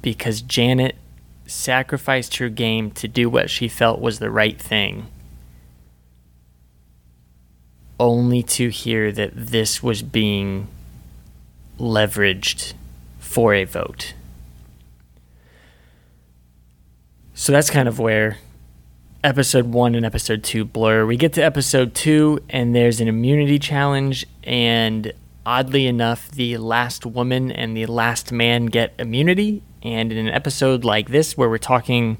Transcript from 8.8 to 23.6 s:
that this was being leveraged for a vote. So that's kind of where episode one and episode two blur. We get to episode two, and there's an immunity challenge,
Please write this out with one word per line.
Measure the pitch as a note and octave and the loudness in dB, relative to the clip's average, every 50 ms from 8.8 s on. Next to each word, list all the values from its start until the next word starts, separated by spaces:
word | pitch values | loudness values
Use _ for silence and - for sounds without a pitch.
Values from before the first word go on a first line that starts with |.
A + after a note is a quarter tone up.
| - A#2 A2+ A2 A2 G#2+ | -4 -2 0 0 0 0
that | G2+ G#2 G#2+ - - | -2 -2 -4 -4 -6
this | - A#2 A2+ A#2+ A2+ A2 G#2+ - - | -10 -10 -2 0 0 0 0 -2 -2
was | - B2 A2+ G#2 - | -2 -2 -2 -2 -6
being | - - A2+ G#2+ G#2 G#2 G2+ G2 G2 G2 G2 G#2+ A2 - - - - - - - - - - - - - - - - _ - - - - - | -4 -2 0 2 2 0 0 -2 -2 -4 -6 -8 -10 -14 -18 -20 -20 -20 -20 -20 -20 -20 -20 -20 -20 -20 -20 -20 -20 _ -20 -20 -20 -12 -6
leveraged | A#2+ A#2 A2+ G#2+ G#2+ G#2 - G#2 G2+ G2 F#2 F#2+ - - - - - - - - - - - - - - - - | -4 0 2 2 2 2 2 2 2 2 2 0 -4 -6 -6 -6 -10 -12 -12 -16 -20 -20 -20 -20 -20 -20 -20 -20
for | - - - - A#2 A2 G#2 | -16 -4 0 2 4 4 4
a | G2+ F#2+ | 4 2
vote. | - - E2 E2 - - - - - - - - - - - - - - - - - - - - - - _ _ _ _ - _ _ _ _ _ _ _ _ _ _ _ _ _ _ _ _ _ _ _ _ _ _ _ _ _ _ _ _ _ _ _ _ _ _ _ _ _ _ _ _ _ - - | -2 -4 -8 -8 -8 -8 -12 -14 -14 -14 -18 -20 -20 -20 -20 -20 -20 -20 -20 -20 -20 -20 -20 -20 -20 -20 _ _ _ _ -20 _ _ _ _ _ _ _ _ _ _ _ _ _ _ _ _ _ _ _ _ _ _ _ _ _ _ _ _ _ _ _ _ _ _ _ _ _ _ _ _ _ -20 -14
So | - - - | -6 0 4
that's | C#3 C#3+ D3 C#3+ | 4 4 4 4
kind | - D3 C3 A#2+ | 2 2 2 2
of | A2+ - | 0 0
where | A#2 A2+ A2 G#2+ G#2+ A2 G#2+ - - - - - - - - - - - - _ - - - - | 0 2 2 2 2 0 -2 -6 -14 -20 -20 -20 -20 -20 -20 -20 -20 -20 -20 _ -20 -20 -14 -2
episode | - C#3+ C3 C#3+ C3+ - - C3 A#2+ | 0 0 2 2 0 4 4 2 2
one | A#2+ A#2 A#2+ B2 A#2+ A#2 | 4 2 2 2 4 2
and | A#2 A2+ | 2 0
episode | A2 - A#2 - - A2 G#2+ - | -2 -2 -4 -2 -2 -2 -2 -2
two | - - A2 A2 | -4 -4 -4 -4
blur. | A2 - A2+ A2 A2 A2 A2 A2 | -4 -2 0 2 4 4 4 4
We | A2 A#2 B2 | 2 2 2
get | D3+ E3 - | 2 0 2
to | E3+ | 2
episode | D3+ D#3+ D3 C#3+ C3 - - C3+ B2+ A#2 - | 2 2 2 0 -2 2 2 2 2 2 -2
two, | - - D#3 D#3 D3+ D3+ D3+ D3+ C#3+ - - | -2 2 4 4 6 6 4 2 0 -4 -6
and | - C3+ B2 A#2+ A#2+ | -4 -2 0 2 4
there's | A#2+ A#2+ A#2+ A#2 A2 | 4 4 4 4 2
an | A#2 A2+ | 0 0
immunity | A2 A2+ A#2 B2+ C#3+ D3 D3 C#3 C#3+ | 0 0 2 2 2 4 4 4 2
challenge, | C#3+ | 2